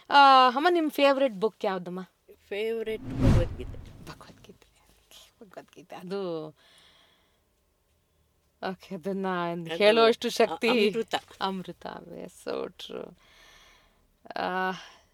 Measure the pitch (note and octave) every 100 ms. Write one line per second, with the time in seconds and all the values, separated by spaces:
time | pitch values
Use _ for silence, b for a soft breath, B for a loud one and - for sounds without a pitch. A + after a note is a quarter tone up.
0 | B C#4+ C#4 C4 B3+ B3 E4+ F4 D#4 -
1 | C#4 C4+ C4+ F#3+ G#3+ - G#3 F#3+ F3+ F#3
2 | F#3 _ _ G3+ - G3+ A3+ A3+ A3 A3
3 | C4+ C4+ B3+ B3 - - - - - -
4 | - - - - - - _ _ _ _
5 | _ - - _ G3+ - - - F#3 G3+
6 | F#3 G3 F#3 D#3+ D#3 - b b b b
7 | b b b b b _ _ _ _ _
8 | _ _ _ _ _ _ F#3+ F#3 - F#3+
9 | F#3 G3 F#3+ F3+ E3+ E3+ D#3+ E3+ G#3 A3+
10 | A3+ A#3+ A#3+ - G#3+ D#3+ A3+ A#3+ G#3 A3+
11 | G#3+ D3 - - F#3+ F#3+ F3 E3 - -
12 | - - F#3 - - C2+ - - - -
13 | - - b b b b b b b b
14 | b _ - - F#3 F#3 F#3 F3+ B B
15 | B